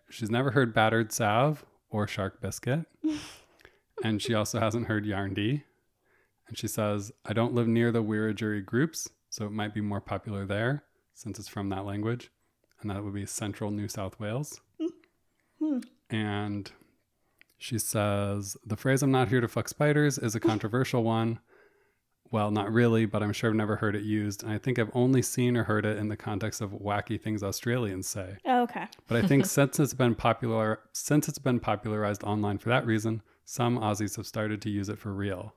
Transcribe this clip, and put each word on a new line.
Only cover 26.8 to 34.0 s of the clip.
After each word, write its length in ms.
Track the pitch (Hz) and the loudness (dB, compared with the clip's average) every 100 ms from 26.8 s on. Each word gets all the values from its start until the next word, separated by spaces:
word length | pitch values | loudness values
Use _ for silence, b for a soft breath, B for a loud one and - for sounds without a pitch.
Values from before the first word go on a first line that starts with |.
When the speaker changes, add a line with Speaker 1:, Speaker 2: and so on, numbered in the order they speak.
| 101 101 - 104 | -2 -2 -2 -6
Speaker 1:
things 240 | 113 107 | -4 -4
Australians 640 | 98 92 120 123 107 92 92 | -4 -4 -2 -2 -2 -4 -6
say. 300 | 101 92 101 | -8 -10 -8
Speaker 2:
Oh, 180 | 285 247 | 0 2
okay. 240 | 240 196 165 - - | 2 -4 -12 -14 -2
Speaker 1:
But 160 | 226 | 2
I 20 | 196 | 4
think 180 | 139 190 | 4 4
Speaker 2:
<laughs> 100 | - | 4
Speaker 1:
since 200 | 139 - | 2 2
it's 160 | 139 | 0
been 220 | - 123 113 | 2 2 2
popular, 640 | 120 113 117 113 110 107 _ | 2 0 0 0 0 -2 _
since 360 | - - 147 147 | -10 2 2 2
it's 100 | 147 | -2
been 220 | 135 120 | 0 0
popularized 640 | - 104 110 107 104 101 | 0 -2 -2 -2 0 -2
online 340 | 104 104 104 101 | -2 0 0 -2
for 120 | 117 | 2
that 160 | 127 117 | 2 2
reason, 360 | 110 110 113 b b | 0 0 -4 b b
some 340 | - - 120 120 | -12 -2 2 2
Aussies 380 | 107 104 | 0 0